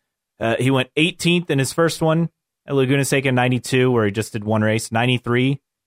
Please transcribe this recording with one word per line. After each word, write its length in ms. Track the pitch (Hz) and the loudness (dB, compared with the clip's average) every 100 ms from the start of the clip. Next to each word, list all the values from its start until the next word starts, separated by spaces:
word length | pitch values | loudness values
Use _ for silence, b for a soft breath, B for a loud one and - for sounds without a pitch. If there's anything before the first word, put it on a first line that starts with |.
| _ _ _ - | _ _ _ -6
uh, 180 | 113 117 | -4 0
he 120 | 127 | 0
went 200 | 135 127 - | 0 0 0
eighteenth 540 | 170 - 170 175 170 | -2 0 0 0 0
in 80 | 139 | -2
his 140 | 127 | -2
first 280 | - 165 - | 0 0 0
one 260 | 160 160 165 - _ _ - | 0 0 -2 -6 _ _ -4
at 80 | |
Laguna 300 | 139 131 139 | 0 2 0
Seca 240 | 131 139 135 | 0 0 2
in 60 | |
ninety-two, 560 | 123 123 123 - 127 127 | 2 2 0 0 2 2
where 140 | 120 | 2
he 60 | 104 | 0
just 200 | 104 104 | -2 -6
did 100 | 113 | -6
one 180 | 104 110 | -2 0
race. 300 | 107 113 - | 0 -2 -2
Ninety-three, 680 | 113 123 123 120 120 131 139 _ _ | -2 0 -2 -2 0 0 -4 _ _